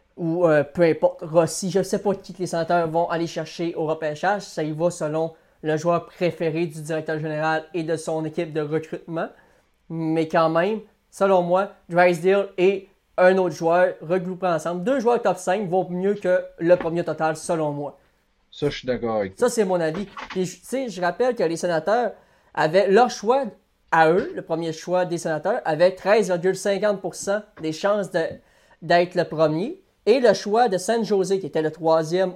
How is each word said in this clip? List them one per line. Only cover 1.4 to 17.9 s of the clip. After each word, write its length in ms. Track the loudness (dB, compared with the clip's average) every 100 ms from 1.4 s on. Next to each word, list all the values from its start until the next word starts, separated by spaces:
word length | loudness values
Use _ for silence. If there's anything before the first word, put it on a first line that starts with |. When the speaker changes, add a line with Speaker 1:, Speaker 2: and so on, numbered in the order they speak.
| 2 -2 -2
Speaker 1:
Je 120 | -2
sais 160 | 0 -2
pas 160 | -2
qui 180 | -4 -8
que 60 | -10
les 80 | -6
sénateurs 420 | -4 0 0 2
vont 180 | 0 0
aller 160 | -2 -2
chercher 480 | -6 -10 -6 -6
au 100 | -4
repêchage. 580 | -4 -4 -4 -2 -2 -2
Ça 200 | -6 -6
y 100 | -6
va 180 | -2 -2
selon 440 | -2 -4 -2 -4 -6 _ _
le 140 | -4 -2
joueur 300 | 0 0 -4
préféré 600 | -4 -2 0 -4 -2 -4
du 140 | -6
directeur 380 | -6 -6 -4 -6
général 480 | -4 -4 -2 -2 -4
et 80 | -6
de 140 | -4 -4
son 280 | -2 -4
équipe 300 | -4 -6 -4
de 80 | -4
recrutement. 680 | -2 -4 -4 -12 -8 -6 -6 -10 _ _ _ _ _
Mais 360 | -6 -2 -2 0
quand 220 | 2 2
même, 320 | 2 0 -2 -8 _ _
selon 320 | -2 2 4
moi, 300 | 4 0 0 -8 -2
Drysdale 580 | 4 4 4 4 2 0 2
et 320 | 2 2 -8 _ _ 4
un 180 | 4 6
autre 180 | 2
joueur 380 | 0 2 4 2 0
regroupés 460 | -2 -2 -2 -4 -2
ensemble, 380 | -2 -2 -4
deux 160 | 0 0
joueurs 200 | 2 2
top 160 | 0 0
cinq, 320 | -2 -2 0
vaut 180 | -2 -2
mieux 240 | -2 -2
que 280 | 0 0 0 -2 -4
le 180 | 4 4
premier 280 | 4 -4
total, 320 | -4 -2 -2 -4
selon 360 | -4 -2 -2
moi. 260 | -4 -10